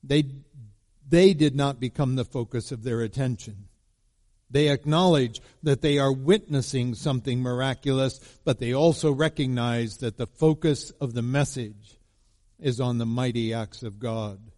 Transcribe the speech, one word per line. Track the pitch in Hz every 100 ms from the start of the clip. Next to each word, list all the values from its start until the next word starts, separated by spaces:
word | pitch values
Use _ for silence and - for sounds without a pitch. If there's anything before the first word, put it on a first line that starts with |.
they, | 135 147 143 135 - 139 110 _ _ _ 139
they | 165 190
did | 165 151 135
not | 139 131
become | 123 - 135 127
the |
focus | 117 135 117 120 -
of | 123
their | 117 117
attention. | 113 120 131 120 - 104 101 _ _ _ _ _ _ _ _
They | 131 151
acknowledge | 143 147 156 185 156 123 110 - _
that | 156 139
they | 156 143
are | 139
witnessing | 135 135 208 - 143 123 131 123 113
something | 151 131 107 123
miraculous, | 127 123 131 127 143 131 135 - - - -
but | 123
they | 123
also | 131 165 156 156
recognize | 135 156 - 135 123 120 117 117 -
that | 123 107
the | 120
focus | _ 160 156 170 139 - -
of | 135
the | 117
message | 120 135 135 139 110 104 - _ _ _ _ _ _ _
is | 139 117
on | 127 120
the | 117
mighty | 117 127 117 113
acts | 113 107 -
of | 117 104
God. | 117 113 107 98 113